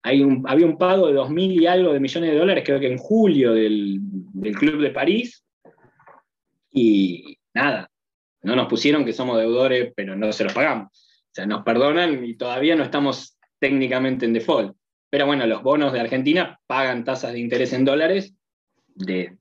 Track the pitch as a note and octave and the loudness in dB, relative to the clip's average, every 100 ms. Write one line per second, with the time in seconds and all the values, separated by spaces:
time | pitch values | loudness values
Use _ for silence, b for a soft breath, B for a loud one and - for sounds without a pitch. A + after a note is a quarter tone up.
0 | A#2+ C#3 C#3 C3 C3 C#3 E3+ D3 F3+ F#3+ | 2 4 4 2 2 4 4 2 2 4
1 | E3+ C#3 C3 D#3+ F#3+ F3+ E3+ F3+ F3+ C#3+ | 4 2 0 -2 0 2 4 4 2 2
2 | C3+ E3 E3 D3+ F#3 D#3+ - C#3 C3+ B2+ | -2 -2 0 2 2 0 0 -2 -2 -4
3 | - A3 G#3 D3 A#2+ A2+ A2 G#2+ G2+ G2 | -2 2 4 4 4 4 2 0 -2 -4
4 | G2+ F#2+ F2+ F#2+ G#2 G2 D3 D3+ C#3+ C3 | -6 -10 -12 -8 -8 0 0 0 -4 0
5 | C#3+ G#3+ B3 - _ _ _ _ _ _ | 0 0 -4 -14 _ _ _ _ _ _
6 | - - _ _ _ _ _ C3+ A2+ G2+ | -20 -20 _ _ _ _ _ 2 4 4
7 | F#2+ E2+ - - _ A#2 C#3+ G#2+ F#2 _ | 2 -4 -16 -20 _ -2 -2 -2 -8 _
8 | _ _ _ _ F#2 B2+ A2+ A2+ C#3+ D3+ | _ _ _ _ -2 -2 0 0 2 2
9 | A#2 - B2+ A2+ A2+ A#2+ C3 B2+ A#2+ - | 0 -4 -2 0 0 2 2 0 -2 -6
10 | G2 F#2+ G#2+ G#2 G2+ A2+ D3+ A#2 G2 _ | -8 -4 -4 -2 -4 0 -2 -2 -8 _
11 | _ _ _ - G2+ G#2 A2 A#2 C#3 E3 | _ _ _ -10 -6 -4 0 2 2 2
12 | E3+ C#3 A#2+ A#2 B2 B2+ D3+ D#3+ C3+ D3 | 0 -2 -6 -8 -6 0 2 2 0 -2
13 | C#3+ B2+ - _ _ _ C#3 C3+ C3 B2+ | -2 -4 -12 _ _ _ 0 0 0 -2
14 | C3 B2 A#2+ A#2 A#2 C#3 G2 - _ _ | -2 -2 0 0 0 0 -2 -10 _ _
15 | _ C#3+ C#3 C#3+ A2+ A2 B2+ D3 C#3+ B2 | _ -2 0 0 0 0 0 0 0 -2
16 | A2+ C3 C3+ F3 E3+ - _ C3 C3 B2 | -2 -2 0 0 -2 -10 _ -4 -2 -4
17 | B2 B2+ B2+ A#2+ A#2 A#2+ B2+ B2+ C3+ C#3+ | -6 -6 -8 -8 -4 -2 -2 0 2 2
18 | E3 G3 G3 _ _ _ _ _ _ G2 | 0 -2 -4 _ _ _ _ _ _ -12
19 | F#2+ F#2 F2+ - | -6 -6 -6 -14